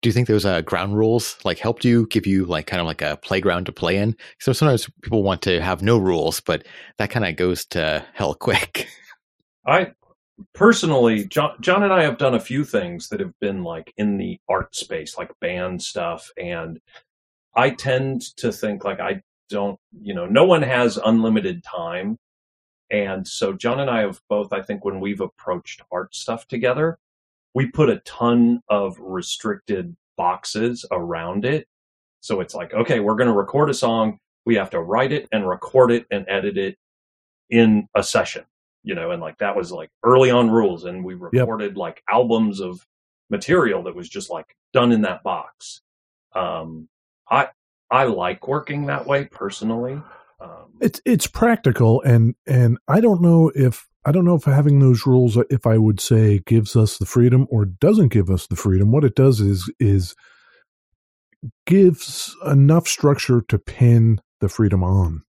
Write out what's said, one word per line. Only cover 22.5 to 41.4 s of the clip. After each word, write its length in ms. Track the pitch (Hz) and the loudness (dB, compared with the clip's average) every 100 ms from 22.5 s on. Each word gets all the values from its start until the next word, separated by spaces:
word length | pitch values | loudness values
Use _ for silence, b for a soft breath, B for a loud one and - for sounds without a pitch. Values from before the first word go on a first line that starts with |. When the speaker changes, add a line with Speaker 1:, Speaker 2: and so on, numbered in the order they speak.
| _ _ _ _ | _ _ _ _
Speaker 2:
And 340 | 104 98 95 92 | -4 -4 -6 -10
so 280 | - 101 | -6 -6
John 260 | 95 117 135 | -4 -4 -4
and 100 | 139 | -2
I 120 | 120 | -2
have 180 | 104 95 _ | -4 -6 _
both, 240 | 104 101 | -4 -4
I 100 | 101 | -8
think, 220 | 95 101 | -8 -8
when 160 | 98 95 | -8 -6
we've 220 | 98 101 | -8 -6
approached 600 | 92 _ - 90 - - _ | -8 _ -8 -8 -10 -20 _
art 220 | 90 95 | -10 -10
stuff 320 | - - 117 - | -14 -10 -10 -8
together, 500 | 120 123 127 160 165 _ _ _ _ _ 127 | -4 -2 0 -2 -4 _ _ _ _ _ -4
we 120 | 135 | -4
put 220 | - 147 | 0 0
a 100 | 101 | 0
ton 640 | - - 120 120 117 120 _ | -6 -4 0 2 2 0 _
of 300 | 104 98 90 | -2 -2 -8
restricted 960 | 92 92 87 - 110 98 _ 98 87 85 _ - | -10 -10 -8 -8 -8 -8 _ -6 -6 -16 _ -6
boxes 680 | 87 90 - 107 117 120 - | -4 -4 -6 -4 -4 -4 -8
around 540 | 90 85 82 85 95 117 | -8 -6 -8 -6 -6 -4
it. 220 | 151 - _ _ _ _ _ | -4 -6 _ _ _ _ _
So 180 | - 98 | -8 -6
it's 140 | 87 87 | -6 -10
like, 180 | 85 | -8
okay, 260 | 107 120 123 | -4 -2 0
we're 160 | 104 107 | 0 0
gonna 160 | 123 | 0
record 360 | 104 98 139 147 | 0 -2 -2 -2
a 60 | 131 | 0
song. 420 | 123 113 110 104 _ _ - | -2 0 -2 -4 _ _ -2
We 100 | 110 | -2
have 160 | 95 | 0
to 100 | 87 | -6
write 300 | 82 110 135 | -4 -2 0
it 160 | - - | -4 -4
and 160 | 110 95 | -4 -4
record 440 | 90 - 131 123 | -6 -2 4 4
it 160 | 117 117 | 4 -2
and 160 | 104 92 | -8 -4
edit 300 | 98 98 98 | -4 -4 -4
it 200 | 98 95 _ _ _ _ _ _ _ | -6 -8 _ _ _ _ _ _ _
in 360 | 117 113 107 101 107 | 4 4 4 0 -4
a 60 | |
session, 440 | 95 110 90 - - _ _ _ | 0 -2 -2 -8 -18 _ _ _
you 120 | - 87 | -10 -8
know, 160 | 82 | -6
and, 100 | 85 | -8
like, 160 | 80 - | -10 -6
that 180 | 101 95 | -4 -4
was, 160 | 87 | -6
like, 180 | 87 80 _ | -10 -16 _
early 280 | 117 127 127 | 2 4 6
on 180 | 123 117 | 4 2
rules. 340 | 113 104 87 87 | 2 0 -2 -10
And 200 | 90 92 | -10 -12
we 80 | |
Speaker 3:
Yep. 80 | 90 - | -12 -4
Speaker 2:
recorded, 440 | 123 | -2